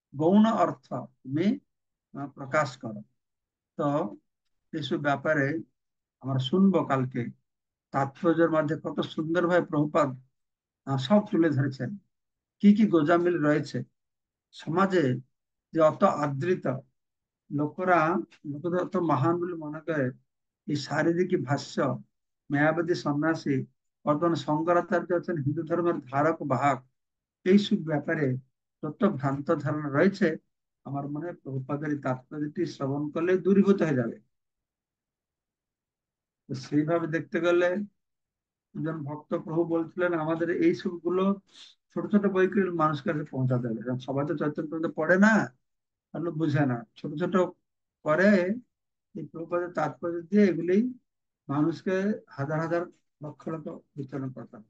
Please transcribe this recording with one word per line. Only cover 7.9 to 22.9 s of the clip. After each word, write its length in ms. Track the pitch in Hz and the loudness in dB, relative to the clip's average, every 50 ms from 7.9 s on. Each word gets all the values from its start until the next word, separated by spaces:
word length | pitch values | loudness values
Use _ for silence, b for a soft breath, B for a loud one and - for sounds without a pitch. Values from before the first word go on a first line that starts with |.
তাৎপর্যের 600 | - 139 135 131 - - 180 165 160 165 165 160 | -2 -2 -2 -2 -4 -2 0 2 4 4 2 4
মধ্যে 240 | 160 156 147 147 160 147 - | 4 2 0 0 -2 -4 -6
কত 160 | 151 147 - | -6 -4 -4
সুন্দরভাবে 680 | 156 - - 170 156 160 165 180 170 170 180 170 147 | -6 -4 -4 -6 -4 0 0 0 2 4 2 2 2
প্রভুপাদ, 540 | - 156 151 151 151 - 165 147 131 127 - - _ _ _ _ _ _ _ _ _ _ _ - | 2 0 0 0 2 2 2 2 2 -2 -10 -16 _ _ _ _ _ _ _ _ _ _ _ -6
আহ, 120 | 127 139 | -4 -4
সব 280 | 131 - - 208 202 - - | -2 2 4 4 4 4 2
তুলে 180 | - 165 165 160 | 2 2 4 4
ধরেছেন, 480 | 135 131 127 113 - - 123 101 - - _ _ _ _ _ _ _ _ _ _ _ - | 4 2 0 -2 -4 -6 -8 -8 -8 -12 _ _ _ _ _ _ _ _ _ _ _ 4
কি 160 | 202 208 208 | 6 6 8
কি 120 | 214 214 | 8 6
গোজামিল 580 | 160 170 160 147 165 175 170 175 175 175 156 147 | 4 4 4 4 4 4 4 4 2 2 2 2
রয়েছে 380 | 147 151 151 131 - - 131 - _ _ _ _ _ _ _ _ _ _ _ _ _ | 2 2 2 0 -4 -8 -8 -8 _ _ _ _ _ _ _ _ _ _ _ _ _
সমাজে, 640 | _ - - 151 165 185 196 190 185 175 147 127 127 131 - _ _ _ _ _ _ _ _ _ - | _ -14 -8 -4 2 2 2 4 4 2 2 2 0 -2 -6 _ _ _ _ _ _ _ _ _ 2
যে 60 | 160 | 4
অত 240 | 156 156 131 - 202 | 4 4 4 4 2
আদৃত 640 | 190 - 143 147 143 139 131 170 180 185 - - 135 123 - - _ _ _ _ _ _ _ _ _ _ _ _ - | 2 4 2 -2 -2 -2 -2 0 -2 -2 0 -2 -4 -6 -6 -10 _ _ _ _ _ _ _ _ _ _ _ _ -8
লোকেরা, 640 | 147 143 151 151 - 185 185 185 175 165 156 165 185 180 - _ - _ - | -4 -4 -4 -4 -4 -4 2 4 4 4 4 2 0 -2 -4 _ -14 _ -12
লোকেদের 340 | 147 139 147 165 175 175 180 | -10 -10 -6 -4 -2 -2 -2
অত 160 | - - - | -2 -2 -2
মহান 440 | 180 170 151 139 131 151 170 175 175 | -2 0 2 2 2 2 2 0 0
বলে 140 | 175 180 175 | -2 -6 -6
মনে 240 | 165 156 147 151 160 | -8 -10 -10 -12 -10
করে। 320 | - 170 156 143 127 127 127 - _ _ _ _ _ _ _ _ - | -6 -4 -2 -2 -2 -4 -4 -10 _ _ _ _ _ _ _ _ -6
এই 80 | - 147 | -4 -4
শারীরিক 680 | 131 - - 147 156 160 170 170 175 185 - 185 - 131 | -4 -4 -4 -2 0 0 0 2 2 0 0 0 -2 0
ভাষ্য, 600 | 127 143 - - - - 175 147 127 127 - - _ _ _ _ _ _ _ _ - | -2 -2 -4 -4 -6 -4 -2 -2 -2 -2 -6 -10 _ _ _ _ _ _ _ _ -4
মায়াবাদী 440 | 147 143 151 156 160 170 165 170 | 0 2 2 2 2 0 0 -2